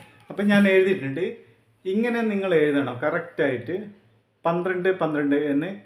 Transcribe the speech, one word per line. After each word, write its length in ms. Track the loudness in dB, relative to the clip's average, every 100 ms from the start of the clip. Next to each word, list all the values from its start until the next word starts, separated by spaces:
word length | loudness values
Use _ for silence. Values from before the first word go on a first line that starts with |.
| -20 _ -14
അപ്പം 160 | -4 2
ഞാൻ 120 | 4 6
എഴുതിയിട്ടുണ്ട്. 520 | 6 4 2 -2 -4 -6 -8 -18 _ _ _ -4
ഇങ്ങനെ 260 | -2 0 0 -2
നിങ്ങൾ 200 | -2 0 2
എഴുതണം 340 | 2 2 -2 -4
കറക്റ്റായിട്ട്, 720 | -4 -4 -6 -4 -2 -2 -6 -10 -10 -18 _ _ _ _ -2
പന്ത്രണ്ട് 440 | -2 -2 -2 -2 -2
പന്ത്രണ്ട് 360 | -2 -2 0 0 0
എന്ന് 180 | -2 -4 -8